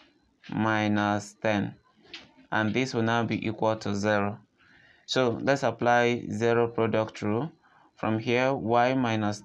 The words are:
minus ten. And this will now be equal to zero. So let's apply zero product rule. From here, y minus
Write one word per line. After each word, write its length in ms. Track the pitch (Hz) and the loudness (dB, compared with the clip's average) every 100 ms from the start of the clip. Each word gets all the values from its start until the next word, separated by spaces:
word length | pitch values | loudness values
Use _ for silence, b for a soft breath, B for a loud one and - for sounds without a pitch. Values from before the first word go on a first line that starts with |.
| B B _ _ - | B B _ _ -8
minus 840 | - 110 107 107 104 104 104 - - | -2 0 2 2 2 0 -2 -4 -4
ten. 320 | 110 104 - - B B B B B B B | -2 0 -2 -8 B B B B B B B
And 220 | 107 107 | -2 0
this 220 | 110 127 | 0 -2
will 80 | 120 | 0
now 200 | 113 117 | 0 0
be 220 | 110 110 113 | 0 -2 -4
equal 300 | 110 110 110 | -2 -2 -2
to 180 | 104 | -4
zero. 440 | 101 104 104 101 104 _ b b b b b | -2 0 2 0 -6 _ b b b b b
So 340 | - 131 123 101 | -4 0 0 0
let's 200 | 98 139 | 0 2
apply 640 | 123 113 120 120 120 120 - | 0 0 2 4 4 0 -4
zero 360 | 104 117 117 117 | -2 2 2 2
product 520 | 113 113 110 110 - | 0 0 0 -2 -4
rule. 320 | 107 110 160 - b b b _ | -4 -2 -4 -10 b b b _
From 220 | - 113 | -2 -2
here, 340 | 123 120 131 | 0 0 2
y 400 | 135 107 120 123 | 0 0 2 4
minus 480 | 131 123 110 104 104 | 2 0 0 -2 -4